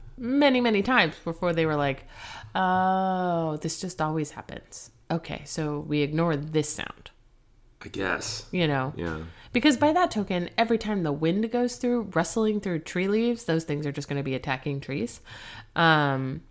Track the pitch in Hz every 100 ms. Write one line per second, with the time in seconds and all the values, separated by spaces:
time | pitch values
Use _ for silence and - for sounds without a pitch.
0 | - - 240 277 285 254 240 208 202 254
1 | 170 - - 165 180 165 160 151 143 135
2 | - - - - - 196 185 185 185 190
3 | 190 185 180 170 160 160 160 - 185 -
4 | 156 160 147 - - - - - - -
5 | - 165 - - 147 - 156 147 151 147
6 | 143 156 170 147 156 156 147 - - -
7 | - - _ _ _ _ - - 95 95
8 | 95 82 - - - 180 160 139 131 -
9 | 85 78 82 - - 247 294 247 294 320
10 | 349 214 196 180 175 - 220 226 214 202
11 | 156 143 160 190 226 240 247 - 247 240
12 | 202 170 170 233 214 208 196 165 - 175
13 | 190 208 233 233 - 165 160 147 147 143
14 | 143 143 135 131 139 131 151 139 143 143
15 | 233 - - - - - - - 165 156
16 | 143 135 131 151 -